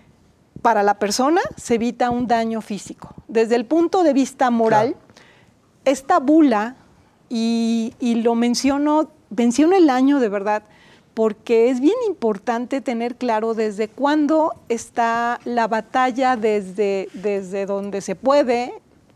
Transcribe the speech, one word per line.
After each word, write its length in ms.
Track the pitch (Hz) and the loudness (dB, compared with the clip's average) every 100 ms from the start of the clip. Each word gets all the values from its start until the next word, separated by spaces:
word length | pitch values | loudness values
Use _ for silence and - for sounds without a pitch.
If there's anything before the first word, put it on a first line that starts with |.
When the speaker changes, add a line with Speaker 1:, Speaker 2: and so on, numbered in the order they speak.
| _ _ _ _ _ - | _ _ _ _ _ -2
Speaker 1:
para 220 | 233 214 | 0 2
la 160 | 202 202 | 2 0
persona 400 | 202 208 262 339 539 - | -2 0 0 0 -2 -8
se 180 | - 233 | -4 -2
evita 340 | 233 240 247 | -2 -2 -2
un 180 | 240 240 | -2 0
daño 320 | 233 226 226 | 0 -2 -6
físico. 520 | - 202 - - - - - | -8 -10 -12 -18 -20 -20 -4
Desde 300 | 226 226 240 | 0 2 0
el 80 | |
punto 400 | 247 320 339 392 | 0 0 2 2
de 80 | 330 | 2
vista 380 | 277 262 - 254 | 2 0 0 0
moral, 420 | 233 226 214 226 | 2 2 2 0
Speaker 2:
Claro. 140 | - - - - _ _ _ _ _ | -4 -14 -20 -20 _ _ _ _ _
Speaker 1:
esta 360 | - 277 - 359 | -2 0 2 2
bula, 560 | 262 311 294 208 220 262 _ _ _ _ - | 4 4 6 2 -2 -8 _ _ _ _ -10
y, 680 | 233 226 233 226 233 220 - | -4 -2 0 0 -2 -4 -4
y 180 | 247 233 | -2 0
lo 200 | 233 233 | 0 0
menciono, 720 | 240 240 262 277 294 302 311 _ _ | 0 0 0 0 0 0 -2 _ _
menciono 400 | 208 240 240 311 | -2 0 2 4
el 160 | 381 320 | 6 4
año 300 | 254 262 285 | 4 2 2
de 80 | 233 | 0
verdad, 340 | 202 196 214 - _ _ - _ | -2 -2 -2 -4 _ _ -20 _
porque 580 | - 220 214 - 226 233 | -2 -2 -2 0 4 4
es 100 | 254 | 4
bien 160 | 285 480 466 | 2 2 -2
importante 760 | 320 226 208 - 233 247 269 | -2 -4 -4 -4 -6 -4 -6
tener 360 | 247 233 240 254 | -4 -6 -6 -6
claro 380 | 247 220 226 | -4 -2 -2
desde 340 | 220 220 202 214 | -2 -4 -4 -8
cuándo 640 | - 277 311 294 320 320 - - | -4 -2 0 2 2 0 -4 -6
está 720 | 233 - - 233 233 233 240 | -8 -6 -2 -2 0 -2 -4
la 220 | 247 240 220 | -4 -2 -2
batalla, 720 | 220 220 262 254 240 254 254 | -4 -4 -2 0 0 0 0
desde, 720 | 214 208 185 185 202 196 - | 0 -2 -4 -2 -2 -2 -6
desde 520 | 220 196 196 190 196 196 | -8 -4 -4 -6 -6 -6
donde 340 | 196 202 196 | -6 -6 -8
se 140 | 190 | -8
puede, 580 | 185 233 285 262 240 247 427 - _ _ | -6 0 0 2 -2 -4 -10 -20 _ _